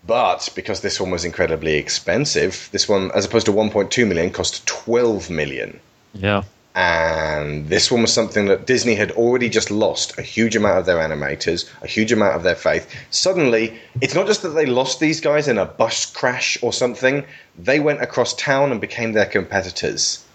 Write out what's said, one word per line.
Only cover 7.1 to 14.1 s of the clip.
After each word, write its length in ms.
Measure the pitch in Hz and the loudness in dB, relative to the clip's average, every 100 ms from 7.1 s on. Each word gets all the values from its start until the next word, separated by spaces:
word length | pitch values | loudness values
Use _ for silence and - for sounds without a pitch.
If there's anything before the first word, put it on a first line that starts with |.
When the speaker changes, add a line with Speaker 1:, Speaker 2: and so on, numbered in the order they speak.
| 80 78 76 73 76 76 | 0 -2 -2 -4 -6 -2
Speaker 1:
this 220 | 90 - | 0 2
one 100 | 120 | 2
was 100 | 110 | 2
something 360 | - 110 110 101 | 2 0 0 2
that 180 | 95 - | 2 2
Disney 280 | 127 117 104 | 0 2 0
had 160 | 107 | 0
already 380 | - 117 123 120 | 2 2 2 2
just 220 | 107 - | 0 -2
lost 460 | 104 104 - - - | 0 0 0 -6 -8
a 40 | |
huge 340 | - - 113 110 | -8 -2 0 2
amount 220 | 104 92 | 2 2
of 60 | 87 | 2
their 120 | 85 | 0
animators, 720 | 78 78 71 73 - 87 - - | 0 -2 -4 -4 -2 -2 -6 -14
a 60 | - | -6
huge 240 | - 110 | -2 2
amount 240 | 117 98 76 | 4 4 2
of 80 | |
their 120 | 90 85 | 0 0
faith. 380 | - 76 - - - | 0 0 -4 -18 -6
Suddenly, 680 | - 185 190 139 113 113 - - 123 | -2 0 2 2 2 0 -6 -12 -4
it's 140 | 139 | -2